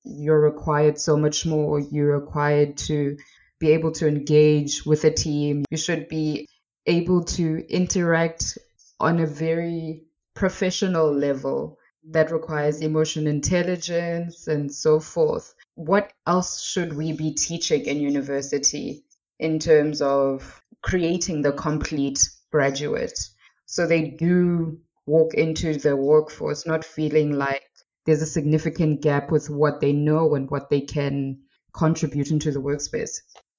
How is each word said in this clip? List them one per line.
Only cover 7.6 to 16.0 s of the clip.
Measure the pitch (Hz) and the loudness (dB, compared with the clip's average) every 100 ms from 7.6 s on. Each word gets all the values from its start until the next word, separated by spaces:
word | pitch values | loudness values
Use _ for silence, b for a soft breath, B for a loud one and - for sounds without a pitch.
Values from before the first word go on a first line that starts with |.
| - | -2
interact | 180 180 190 170 165 165 - - - _ _ _ - | -2 0 0 2 2 2 -2 -8 -10 _ _ _ -2
on | - 170 | 0 2
a | 156 | 0
very | 143 160 165 170 165 160 160 _ _ _ - | -2 -2 -2 -2 -6 -8 -12 _ _ _ -4
professional | 190 - 185 - 190 170 160 | -4 0 -4 -2 -2 2 2
level | 143 143 135 139 139 156 - b _ 160 | 2 0 -2 -2 -4 -6 -12 b _ -4
that | 160 160 | 0 2
requires | 165 160 151 147 156 | 0 -4 -2 -2 0
emotion | 156 156 156 160 151 | -2 0 0 0 -2
intelligence | 147 143 180 175 180 175 170 170 170 170 - - | 0 0 0 0 -2 -2 -4 -2 -4 -6 -10 -4
and | 151 143 | -2 -2
so | 143 156 156 | -2 2 2
forth. | 156 170 156 - - _ b - | 2 0 0 0 -8 _ b -12
What | 160 202 | 0 0